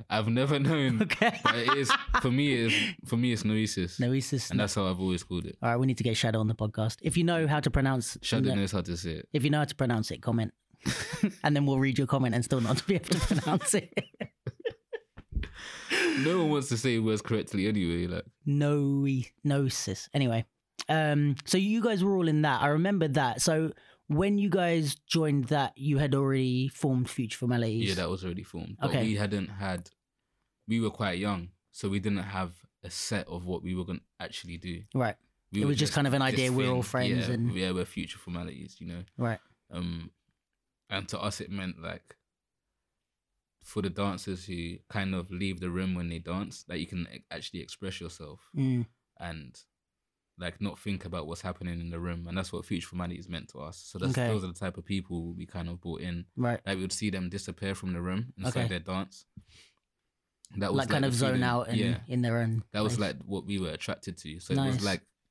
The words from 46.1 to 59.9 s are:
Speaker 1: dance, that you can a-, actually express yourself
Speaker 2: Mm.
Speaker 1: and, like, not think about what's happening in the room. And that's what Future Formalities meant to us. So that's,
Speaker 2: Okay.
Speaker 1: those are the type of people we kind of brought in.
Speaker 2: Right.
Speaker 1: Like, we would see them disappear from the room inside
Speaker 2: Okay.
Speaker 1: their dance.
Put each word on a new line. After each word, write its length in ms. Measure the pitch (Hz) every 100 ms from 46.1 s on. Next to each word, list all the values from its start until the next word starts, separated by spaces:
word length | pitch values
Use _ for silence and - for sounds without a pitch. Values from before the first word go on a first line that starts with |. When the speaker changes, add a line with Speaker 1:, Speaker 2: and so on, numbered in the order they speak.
| 82
Speaker 1:
dance, 420 | 85 90 101 -
that 140 | - 90
you 80 | -
can 220 | 92 85
a-, 220 | - -
actually 260 | 82 - 90
express 400 | 69 - 95 92
yourself 480 | 85 - 76 73 _ 151
Speaker 2:
Mm. 300 | 131 123 113 _ _ -
Speaker 1:
and, 420 | 87 80 65 - - _ _ _ _ _ _ -
like, 220 | 87 -
not 180 | 101 -
think 260 | 107 95
about 220 | 90 87 76
what's 140 | 85
happening 400 | 92 - 90 85
in 100 | 85
the 80 | 85
room. 280 | 87 85 85
And 80 | 90
that's 140 | 90
what 120 | 85
Future 220 | - 90 -
Formalities 400 | 90 87 87 85
meant 200 | 82 -
to 80 | 64
us. 160 | 76 -
So 200 | - 95
that's, 140 | 110
Speaker 2:
Okay. 160 | 127 120
Speaker 1:
those 160 | 107
are 40 | 92
the 40 |
type 240 | 87 95 -
of 80 |
people 480 | - 98 90 87 85
we 140 | 87 85
kind 220 | 87 85
of 120 | 85
brought 200 | 90 80
in. 260 | 87 85 90 -
Speaker 2:
Right. 240 | 123 120 -
Speaker 1:
Like, 100 | 95
we 60 |
would 100 | 92
see 180 | - 104
them 180 | 95 90
disappear 460 | 95 - 90 98
from 180 | 95 92
the 80 | 87
room 300 | 90 95 123 -
inside 140 | 120 127
Speaker 2:
Okay. 80 | 117
Speaker 1:
their 120 | 90
dance. 460 | 85 92 - - - - - - - _ _